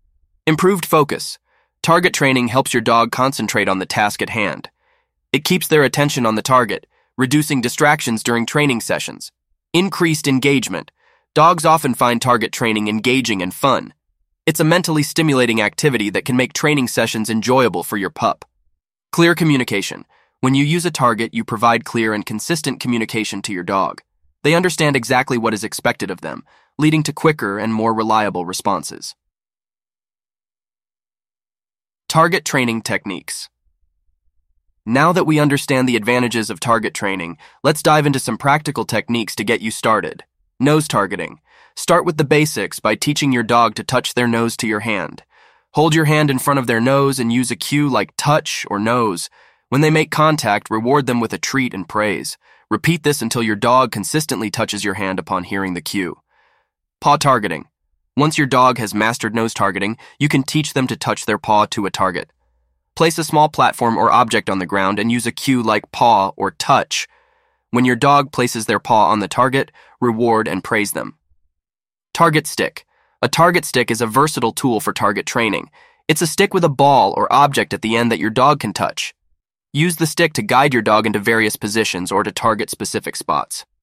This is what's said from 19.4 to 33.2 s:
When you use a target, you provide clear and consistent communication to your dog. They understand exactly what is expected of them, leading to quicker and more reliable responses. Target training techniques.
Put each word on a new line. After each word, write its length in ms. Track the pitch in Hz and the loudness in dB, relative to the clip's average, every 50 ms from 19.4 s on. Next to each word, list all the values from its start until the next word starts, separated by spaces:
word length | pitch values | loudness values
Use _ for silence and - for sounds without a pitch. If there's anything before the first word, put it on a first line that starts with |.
| 175 156 143 127 123 - 110 98 92 - - - - _ _ _ _ _ _ - | 2 2 2 2 0 -2 -4 -4 -4 -6 -10 -12 -16 _ _ _ _ _ _ -2
When 120 | - 131 135 | 0 2 2
you 120 | 139 143 | 4 2
use 200 | 147 165 175 165 | 2 0 0 -2
a 60 | 175 | -2
target, 420 | 156 - 131 120 113 104 113 113 - | -2 0 0 0 2 0 -4 -4 -4
you 120 | 113 110 | -6 -6
provide 400 | - 120 104 117 117 117 117 - | -6 -4 0 2 2 2 2 -2
clear 280 | - - 117 113 110 107 | -4 -2 -2 0 0 -2
and 120 | 104 95 | -4 -6
consistent 560 | - 107 107 - - 170 156 - 139 127 - | -6 -8 -8 -4 -4 -4 -4 -4 -6 -6 -6
communication 600 | - 127 120 117 110 - - 113 104 - 110 98 - | -4 -2 -2 -2 -2 -4 -4 -4 -4 -4 -6 -8 -8
to 100 | - 101 | -8 -8
your 100 | 90 87 | -6 -4
dog. 380 | 92 98 95 90 62 50 - - _ _ _ _ _ _ _ - | -2 -2 -2 -2 -2 -6 -12 -20 _ _ _ _ _ _ _ 0
They 100 | 147 165 | 2 2
understand 440 | 170 180 175 - - 160 147 139 | 2 2 0 0 0 0 0 0
exactly 400 | 131 113 113 131 123 131 - 131 | 0 0 0 0 0 0 0 -2
what 160 | 117 110 113 110 | -2 0 -2 -2
is 100 | 101 110 | -2 -6
expected 480 | 104 - - - 120 117 - 104 92 | -8 -8 -4 -2 -2 -2 -2 -6 -8
of 80 | 92 - | -8 -8
them, 240 | 80 80 - - - _ _ _ _ _ _ | -10 -12 -12 -14 -16 _ _ _ _ _ _
leading 260 | - 151 156 160 156 151 | 0 2 2 2 2 0
to 100 | - 147 | -2 -4
quicker 440 | - - 160 151 151 117 101 98 | 0 0 0 0 0 -2 -4 -4
and 160 | 104 107 110 110 | -4 -4 -2 -2
more 200 | 110 110 113 113 | 0 0 0 0
reliable 500 | 110 110 110 110 110 107 104 95 90 87 | 0 0 0 2 2 0 0 -2 -4 -6
responses. 720 | 87 92 - - 101 95 87 - - - - - - - _ _ _ _ _ _ _ _ _ _ _ _ _ _ _ _ _ _ _ _ _ _ _ _ _ _ _ _ _ _ _ _ _ _ _ _ _ _ _ _ _ _ _ _ _ _ _ _ _ _ _ _ _ _ _ _ _ _ - | -6 -8 -6 -4 -2 -4 -4 -4 -8 -14 -14 -16 -16 -16 _ _ _ _ _ _ _ _ _ _ _ _ _ _ _ _ _ _ _ _ _ _ _ _ _ _ _ _ _ _ _ _ _ _ _ _ _ _ _ _ _ _ _ _ _ _ _ _ _ _ _ _ _ _ _ _ _ _ -2
Target 340 | - 160 165 175 180 175 - | 2 2 2 2 2 -2 -4
training 380 | - - 135 123 120 113 113 | -2 -2 0 0 0 -2 -4
techniques. 640 | - - 104 95 - 104 90 - | -4 -4 -6 -6 -6 -8 -10 -10